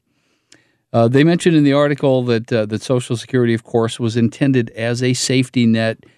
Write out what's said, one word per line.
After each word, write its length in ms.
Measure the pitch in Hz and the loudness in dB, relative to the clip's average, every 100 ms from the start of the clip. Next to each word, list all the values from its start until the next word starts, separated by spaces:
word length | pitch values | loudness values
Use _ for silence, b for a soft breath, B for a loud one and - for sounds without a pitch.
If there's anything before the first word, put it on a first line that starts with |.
| _ b b b b b b b b | _ b b b b b b b b
Uh, 160 | 117 117 | 0 2
they 160 | 135 | 4
mentioned 320 | 160 175 185 160 | 4 2 2 2
in 80 | |
the 80 | 143 | 2
article 500 | 139 147 147 143 131 | 2 0 0 0 0
that, 280 | 123 117 113 | 0 -2 -2
uh, 140 | 117 107 | -2 -2
that 160 | 110 | -6
Social 340 | - 127 - 120 | -2 -4 -2 -8
Security, 380 | - 127 120 | -4 -2 0
of 100 | 113 | 0
course, 340 | - 120 113 - | -2 -2 -2 -2
was 200 | 117 117 | -4 0
intended 540 | 117 - 139 131 120 | -2 0 0 0 -2
as 300 | - 117 120 | -6 -6 -2
a 120 | 127 | -2
safety 520 | 123 - 131 123 127 117 | -2 0 0 0 0 2
net. 380 | 113 113 110 b | 2 -2 -6 b